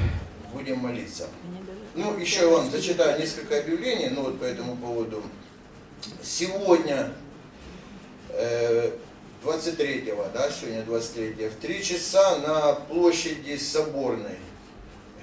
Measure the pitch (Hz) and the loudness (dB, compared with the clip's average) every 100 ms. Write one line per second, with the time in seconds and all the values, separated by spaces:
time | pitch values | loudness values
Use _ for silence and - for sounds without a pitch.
0 | - - - - - - 135 127 123 120 | 0 0 -6 -12 -12 -10 -4 -2 -2 -4
1 | - - - - 175 185 190 190 - - | -8 -8 -10 -10 -12 -12 -12 -12 -10 -4
2 | 208 170 170 - 170 165 135 147 160 170 | -2 0 0 6 8 8 4 0 0 4
3 | 156 147 160 - - 147 151 165 254 220 | 4 4 0 -4 -2 0 2 0 0 0
4 | 135 135 131 - 127 120 120 123 120 117 | 0 -2 -2 -2 -4 -4 -6 -6 -4 -2
5 | 110 110 104 - - - - - - - | -2 -4 -8 -12 -18 -20 -20 -20 -20 -16
6 | - - - - 180 196 190 170 147 139 | -14 -10 -6 -4 -2 0 6 6 6 0
7 | 117 - - - - - - - - - | -2 -6 -14 -18 -20 -18 -18 -16 -16 -18
8 | - - - 101 117 120 117 117 117 - | -18 -18 -8 -2 0 2 4 4 4 0
9 | - - - - 147 160 165 156 143 127 | -10 -18 -20 -8 -2 -2 0 0 0 0
10 | 113 104 101 117 143 143 117 113 110 117 | -2 -2 -2 0 0 -2 -6 -6 -2 -2
11 | 113 117 110 107 110 - 113 196 196 175 | -2 -4 -6 -4 -6 -4 -4 -4 -2 -2
12 | - 190 196 160 147 156 147 - - 165 | 4 6 8 6 2 4 4 4 0 4
13 | 175 160 160 147 139 143 - 156 151 139 | 6 6 2 -4 -4 -4 0 0 0 0
14 | 127 110 104 - - - - - - - | -2 -2 -4 -10 -12 -16 -18 -18 -18 -18
15 | - - | -18 -18